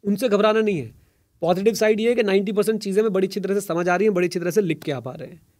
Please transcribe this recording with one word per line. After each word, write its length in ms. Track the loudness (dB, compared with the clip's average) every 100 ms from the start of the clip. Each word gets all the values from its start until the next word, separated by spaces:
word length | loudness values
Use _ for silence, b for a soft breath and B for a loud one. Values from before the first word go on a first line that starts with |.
उनसे 260 | -2 -2 2
घबराना 320 | 2 4 2
नहीं 160 | 0 -2
है। 140 | -6 -16 _ _ _ _
पॉजिटिव 320 | -2 2 2
साइड 260 | 2 2 2
ये 100 | 2
है 60 | 2
कि 80 |
नाइंटी 280 | 2 2 2
परसेंट 300 | 0 0 -2
चीज़ें 200 | 0 0
हमें 120 | 2
बड़ी 140 | 0 0
अच्छी 120 | -4
तरह 140 | -4
से 80 | -4
समझ 260 | -2 -2 0
आ 60 | 2
रही 100 | 2
हैं, 80 |
बड़ी 140 | 2 -2
अच्छी 120 | -2
तरह 120 | 0
से 100 | 0
लिख 220 | 0 -4
के 80 | -4
आ 80 | -6
पा 120 | -8
रहे 160 | -14 -16
हैं 140 | -18 _